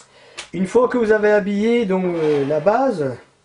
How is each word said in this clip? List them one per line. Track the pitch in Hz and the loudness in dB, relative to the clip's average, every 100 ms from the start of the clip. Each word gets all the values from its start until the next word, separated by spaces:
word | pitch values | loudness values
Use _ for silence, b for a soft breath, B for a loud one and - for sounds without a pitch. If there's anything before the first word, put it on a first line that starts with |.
| B B B B B | B B B B B
Une | 175 190 | -6 -2
fois | 233 247 | 2 2
que | 247 | 0
vous | 214 | 2
avez | 214 208 | 2 2
habillé | 208 196 202 226 240 202 | 2 0 -2 0 0 0
donc, | 185 | -2
euh, | 180 170 151 143 139 | -2 -2 0 0 0
la | 151 | 0
base, | 180 240 269 185 135 117 - _ | 0 2 0 -2 -6 -8 -16 _